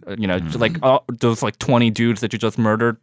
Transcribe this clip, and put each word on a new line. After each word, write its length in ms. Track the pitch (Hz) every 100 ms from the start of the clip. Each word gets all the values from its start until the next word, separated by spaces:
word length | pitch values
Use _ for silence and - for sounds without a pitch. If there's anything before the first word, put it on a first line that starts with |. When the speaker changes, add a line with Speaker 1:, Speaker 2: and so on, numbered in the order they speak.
| -
Speaker 1:
Uh, 80 | 101
you 100 | 104
know, 120 | 90
Speaker 2:
Mm. 120 | 80
Speaker 1:
to, 60 | 113
like, 200 | 113 160
all 220 | 131 131 -
those, 360 | 120 120 113
like, 160 | 110 -
twenty 300 | - 120 120
dudes 280 | 104 117 110
that 120 | 110
you 60 | 110
just 180 | 113 113
murdered, 400 | 110 110 117 110